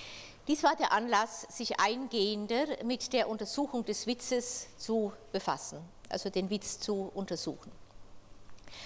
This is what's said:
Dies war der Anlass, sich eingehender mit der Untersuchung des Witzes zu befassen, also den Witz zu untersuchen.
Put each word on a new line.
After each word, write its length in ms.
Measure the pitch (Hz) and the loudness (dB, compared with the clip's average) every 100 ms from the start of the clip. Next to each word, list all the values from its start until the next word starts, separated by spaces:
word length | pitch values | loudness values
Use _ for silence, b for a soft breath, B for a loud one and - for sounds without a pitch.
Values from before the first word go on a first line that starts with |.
| B B B B - | B B B B 0
Dies 140 | 302 | 4
war 120 | 311 | 6
der 180 | 320 - | 6 6
Anlass, 500 | 208 240 208 226 - - | 4 6 4 4 0 -8
sich 280 | - 233 - | -4 -2 4
eingehender 1040 | 202 240 262 233 202 214 208 233 302 - | 4 4 0 2 4 2 2 2 2 0
mit 280 | 233 247 - | -2 -2 2
der 160 | 254 214 | 2 2
Untersuchung 560 | 220 208 - 285 247 | 0 -2 0 0 0
des 220 | 220 208 - | -2 -2 0
Witzes 600 | 240 - 247 240 - - - | -2 0 0 0 -4 -8 -8
zu 340 | - 226 208 202 - | 0 2 2 -2 -6
befassen, 480 | 190 190 143 - 151 170 - - | -2 0 0 -2 -8 -12 -16 -6
also 220 | - 196 | -4 0
den 180 | 190 185 | 0 0
Witz 320 | 202 - - | 0 -2 -4
zu 320 | - 202 190 | -2 -2 -2
untersuchen. 560 | 196 190 165 - - - - - - - - - - - - B B | -4 -4 -2 -2 -6 -10 -16 -16 -16 -14 -16 -16 -16 -14 -14 B B